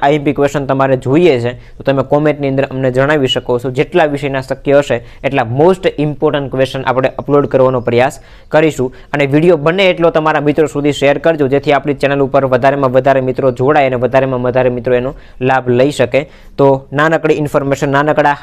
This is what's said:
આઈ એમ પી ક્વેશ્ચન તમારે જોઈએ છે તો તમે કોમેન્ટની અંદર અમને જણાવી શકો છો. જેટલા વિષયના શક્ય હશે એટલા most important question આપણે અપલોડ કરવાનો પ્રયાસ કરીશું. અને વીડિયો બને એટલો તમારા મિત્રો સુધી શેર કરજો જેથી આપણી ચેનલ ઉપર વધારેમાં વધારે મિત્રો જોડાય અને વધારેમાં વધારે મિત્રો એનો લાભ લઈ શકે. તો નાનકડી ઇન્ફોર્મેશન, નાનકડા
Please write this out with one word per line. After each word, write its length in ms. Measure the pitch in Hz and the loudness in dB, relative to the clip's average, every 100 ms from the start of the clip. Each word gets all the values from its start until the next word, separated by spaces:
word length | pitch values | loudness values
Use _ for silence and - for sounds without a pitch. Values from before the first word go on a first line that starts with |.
આઈ 140 | 143 151 | 0 0
એમ 80 | |
પી 100 | 143 | 0
ક્વેશ્ચન 320 | 139 143 151 135 | 0 -2 -2 -2
તમારે 320 | 135 135 131 | 0 0 0
જોઈએ 420 | 123 143 175 127 | 0 2 4 2
છે 140 | 120 | -2
તો 300 | 123 - - | -8 -14 -8
તમે 200 | - 135 | -2 -2
કોમેન્ટની 440 | 127 147 151 143 139 | 0 0 0 -2 -2
અંદર 200 | 135 135 | -2 -2
અમને 200 | 131 131 | -4 -2
જણાવી 360 | 127 139 156 131 | 0 0 0 0
શકો 320 | 127 - 123 | -2 -2 -4
છો. 120 | 131 | -2
જેટલા 340 | 127 151 175 156 | -4 -2 0 0
વિષયના 360 | 143 139 135 | -2 -4 -6
શક્ય 360 | 127 135 143 139 | -6 -6 0 0
હશે 280 | 143 117 113 - | 2 -4 -6 -8
એટલા 180 | 139 135 | -4 -2
most 640 | 113 127 165 185 175 - 151 | -2 2 2 2 -2 -2 -4
important 420 | 143 151 143 135 | -2 -2 -2 -4
question 360 | 131 131 135 131 | -2 -2 -2 -4
આપણે 240 | 127 131 | -2 -2
અપલોડ 360 | - - 143 139 | -4 0 0 2
કરવાનો 340 | 135 127 127 | 2 2 0
પ્રયાસ 400 | 110 117 131 - - - - | 0 0 0 -4 -18 -20 -2
કરીશું. 440 | 151 160 135 127 - - | 0 2 0 -6 -8 -8
અને 120 | 143 143 | -4 0
વીડિયો 320 | 147 175 165 | 2 4 2
બને 320 | 147 185 190 | 0 2 0
એટલો 200 | 170 165 | 2 0
તમારા 300 | 160 156 156 | 2 0 0
મિત્રો 280 | 147 147 151 | 0 0 0
સુધી 240 | 143 143 | 0 -2
શેર 260 | 139 139 143 | 0 0 2
કરજો 300 | 165 160 135 | 0 0 0
જેથી 260 | 139 147 | 0 0
આપણી 200 | 139 147 | 0 -2
ચેનલ 280 | 135 139 143 | -2 -2 0
ઉપર 240 | 135 139 135 | 0 0 2
વધારેમાં 440 | 123 135 143 131 | 2 2 0 0
વધારે 320 | 131 131 135 | 2 2 2
મિત્રો 300 | 127 127 131 | 0 -2 -2
જોડાય 340 | 127 127 156 131 | 0 0 2 0
અને 100 | 127 | 0
વધારેમાં 440 | 123 135 135 127 | 0 0 0 -2
વધારે 300 | 123 127 127 | -2 0 0
મિત્રો 260 | 123 123 123 | -2 -2 -2
એનો 200 | 127 - - - | -2 -8 -16 -4
લાભ 280 | 127 131 123 | 0 0 0
લઈ 220 | 123 139 | 2 2
શકે. 380 | 135 117 131 143 - - - | 0 0 0 -4 -12 -10 0
તો 300 | 139 135 135 | 2 2 -2
નાનકડી 400 | 139 156 160 156 | -2 0 0 0
ઇન્ફોર્મેશન, 560 | 151 147 151 139 135 147 | 0 0 -2 -2 -2 0
નાનકડા 480 | 139 151 151 147 139 | 0 0 2 0 0